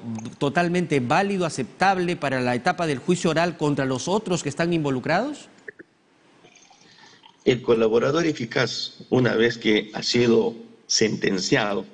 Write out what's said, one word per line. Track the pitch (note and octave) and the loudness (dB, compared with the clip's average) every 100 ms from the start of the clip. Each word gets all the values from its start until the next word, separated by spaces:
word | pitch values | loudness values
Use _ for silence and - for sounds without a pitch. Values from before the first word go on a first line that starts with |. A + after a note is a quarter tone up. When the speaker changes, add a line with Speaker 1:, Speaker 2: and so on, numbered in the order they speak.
| A#2 A2 A2+ - | -10 -10 -10 -4
Speaker 1:
totalmente | D3 F3 F3 F3 E3 D3 | -2 0 0 0 0 0
válido, | A#2+ D#3+ G3 G3 E3+ | 2 0 0 -2 -4
aceptable | - A#2+ - F#3 F#3 F3 F3 | -4 -8 0 2 2 0 -2
para | C#3+ C3 | -2 0
la | B2 | 0
etapa | B2 - F3 E3+ | 0 0 -2 -2
del | C3 | -2
juicio | - F3+ F3 | 0 0 2
oral | D#3 F3 D#3 | 2 0 0
contra | D3 C#3+ C3+ | -2 0 0
los | B2+ E3+ | -2 0
otros | G3+ G#3+ F3 | -2 0 -2
que | D3 | -4
están | - E3+ | -4 0
involucrados? | E3+ C#3+ C3 C3+ E3 C4+ C#4+ - _ - - - _ _ _ _ _ - _ _ _ _ - - - - _ - | 0 0 -2 0 -2 -2 -8 -16 _ -20 -20 -20 _ _ _ _ _ -20 _ _ _ _ -20 -20 -20 -20 _ 0
Speaker 2:
El | A#2+ | 0
colaborador | A#2+ A#2 A2+ A#2 B2 D#3 E3+ | 2 2 4 2 2 0 0
eficaz, | D3 A2+ C3+ A#2+ - - - - | -2 -4 -2 -2 -4 -10 -14 0
una | B2 A#2 | 2 2
vez | G#2+ A#2 A#2 | 4 2 2
que | A#2 G#2+ G#2 | 2 2 0
ha | A2 | -8
sido | - B2 A#2+ A2+ A2+ - - - _ | -2 2 4 4 2 -4 -16 -20 _
sentenciado, | - G#2+ - - F#2+ F#2 C#3 G#2+ G2+ G2+ | 0 2 0 -2 -2 0 0 0 -4 -6